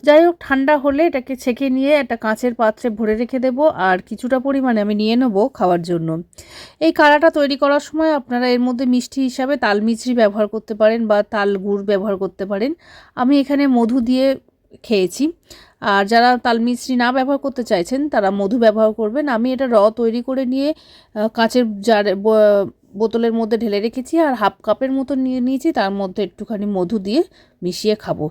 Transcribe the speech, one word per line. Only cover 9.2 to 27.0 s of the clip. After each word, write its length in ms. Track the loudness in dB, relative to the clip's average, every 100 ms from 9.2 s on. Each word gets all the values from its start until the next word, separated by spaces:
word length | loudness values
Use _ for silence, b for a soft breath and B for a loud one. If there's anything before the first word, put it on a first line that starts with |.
হিসাবে 360 | -4 -2 -2 0
তাল 240 | 0 0
মিছরি 320 | 0 -2 -2
ব্যবহার 340 | 2 2 2 -4
করতে 260 | -4 -10 0
পারেন 320 | 2 2 0
বা 160 | 0
তাল 340 | 0 -2 -2 -2
গুড় 260 | -2 -4
ব্যবহার 340 | 0 -2 0 -4
করতে 280 | -6 _ -6
পারেন। 280 | -4 -4 -6 B B B -4
আমি 240 | 2 2
এখানে 280 | 2 0 2
মধু 320 | 2 2 0
দিয়ে 340 | 0 2 2 0 _ _ _ -20
খেয়েছি, 480 | -4 0 0 -2 -4 -4 B B B B
আর 260 | -2 0 2
যারা 320 | 4 4 2
তাল 220 | 0 0
মিছরি 360 | 0 -4 -2 0
না 160 | 0
ব্যবহার 260 | 0 0 -2
করতে 260 | -4 -8
চাইছেন, 460 | -2 -2 0 -2 -2
তারা 220 | 0 0
মধু 260 | 0 -2 2
ব্যবহার 340 | 2 4 0
করবেন। 360 | 0 -4 -2 -2
আমি 240 | -2 -2
এটা 140 | -2 0
র 220 | 4 2
তৈরি 320 | 2 -2 -2
করে 240 | -4 -4 -2
নিয়ে, 280 | -2 -2 -4 b b b -4
আহ, 120 | -4
কাঁচের 540 | 0 0 2 0 -2
জারে, 340 | 0 2 2 0
ব-, 500 | 2 4 6 4 0 -6 _ -4
বোতলের 380 | -2 0 -2
মধ্যে 240 | -2 -2 -2
ঢেলে 220 | 0 -2
রেখেছি, 400 | -4 -6 -4 0
আর 140 | 0 2
হাফ 180 | 0 -2
কাপের 280 | -4 -2 0
মতো 240 | -2 -2 -2
নিয়ে 240 | -2 -2
নিয়েছি, 320 | -2 -2 -2
তার 200 | -2 -2
মধ্যে 320 | -2 -6 -4
একটুখানি 420 | -6 _ -10 -6 -4
মধু 340 | -2 -2 -4